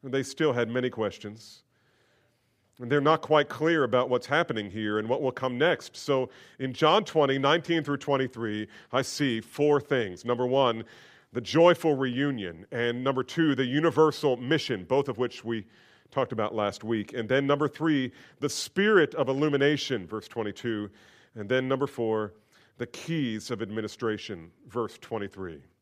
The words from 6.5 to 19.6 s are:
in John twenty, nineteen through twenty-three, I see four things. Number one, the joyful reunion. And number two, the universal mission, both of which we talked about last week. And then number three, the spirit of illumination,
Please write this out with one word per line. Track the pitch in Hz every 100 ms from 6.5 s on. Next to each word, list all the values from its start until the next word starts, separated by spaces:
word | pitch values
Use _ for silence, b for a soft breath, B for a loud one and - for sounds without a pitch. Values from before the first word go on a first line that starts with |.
| B
in | 131
John | 127 156 185
twenty, | 190 160 143 135
nineteen | 139 165 151 170
through | 143 143
twenty-three, | - 139 131 117 113 104 104 B B
I | 127
see | 135 - 147 113
four | 110 - 147 147
things. | 143 135 104 87
Number | 120 123 123
one, | 131 131 113 113 B B B B
the | -
joyful | 110 151 170 170 165
reunion. | 139 131 120 143 131 92 82 98
And | 123 120 120
number | 127 131
two, | 120 - 160
the | 127 127
universal | 139 165 151 160 139 151 120
mission, | 120 156 - 113
both | 90 135 139
of | 110
which | 123 -
we | 113 117 101 b b b b
talked | - 123
about | 110 104
last | 110 104 -
week. | 110 113 104
And | 120 110
then | 131 139
number | 147 151
three, | - 160 147 127 B B B
the | 143
spirit | - - - 202 208 147 135
of | 127
illumination, | 135 151 143